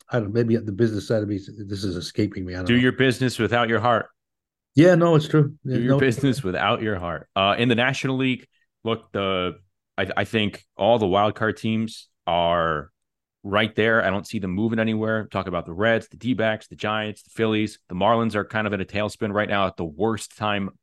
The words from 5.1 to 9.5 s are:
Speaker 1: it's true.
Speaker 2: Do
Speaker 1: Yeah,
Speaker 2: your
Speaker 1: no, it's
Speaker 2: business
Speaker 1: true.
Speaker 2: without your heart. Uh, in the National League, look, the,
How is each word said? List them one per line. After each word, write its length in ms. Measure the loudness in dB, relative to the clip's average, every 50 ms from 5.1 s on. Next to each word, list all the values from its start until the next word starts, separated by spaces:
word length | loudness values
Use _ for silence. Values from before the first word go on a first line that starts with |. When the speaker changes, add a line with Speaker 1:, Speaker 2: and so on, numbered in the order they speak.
| 6
Speaker 1:
it's 140 | 4 4 4
true. 260 | 4 4 4 2 0 -8 -6
Speaker 2:
Do 60 | -4
Speaker 1:
Yeah, 60 | -2 0
Speaker 2:
your 120 | 2 2
Speaker 1:
no, 40 | 2 4 2
it's 120 | 2 2 2
Speaker 2:
business 220 | 0 0 0 0
Speaker 1:
true. 100 | -2 -4
Speaker 2:
without 320 | -2 0 0 0 0 0
your 180 | -2 -4 -4 -4
heart. 300 | -4 -6 -6 -8 -10 -6 -2
Uh, 220 | 2 2 2 2 2
in 120 | 2 2
the 60 | 4
National 420 | 4 2 2 0 -2 -2 -2 -2 0
League, 280 | 0 0 -2 -4 -6 _ _ _ _ _ _ _ -4
look, 260 | -4 -4 -4 -6 _ -4
the, 420 | -2 -2 0 0 0 -2 -2